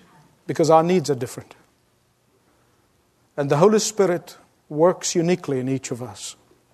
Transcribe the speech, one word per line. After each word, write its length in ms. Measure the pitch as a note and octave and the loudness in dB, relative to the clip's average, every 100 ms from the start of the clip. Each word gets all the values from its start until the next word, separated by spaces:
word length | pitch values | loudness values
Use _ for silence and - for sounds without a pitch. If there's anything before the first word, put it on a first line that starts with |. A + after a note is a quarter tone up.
| _ _ _ _ - | _ _ _ _ -8
because 240 | C#3+ D#3 | 0 4
our 140 | D#3+ | 4
needs 260 | E3+ F#3 C#3+ | 4 0 0
are 60 | B2+ | -4
different. 400 | B2 - - - _ _ _ _ _ _ _ _ _ _ _ _ _ _ _ _ _ - | -6 -12 -18 -20 _ _ _ _ _ _ _ _ _ _ _ _ _ _ _ _ _ -6
And 120 | C#3+ | 0
the 80 | D3 | 4
Holy 220 | G3 G#3+ | 4 4
Spirit 560 | G#3+ - F#3 F3+ - - _ _ - | -2 0 0 0 -6 -20 _ _ -10
works 480 | D3+ F3 F3 - F3+ | 2 2 2 -4 -2
uniquely 440 | E3 F3+ D3 C3 | 0 -2 -2 -4
in 100 | B2+ | -4
each 200 | C3+ - | -6 -6
of 140 | A#2+ | -12
us. 320 | B2 G2+ - - _ _ _ | -12 -14 -18 -18 _ _ _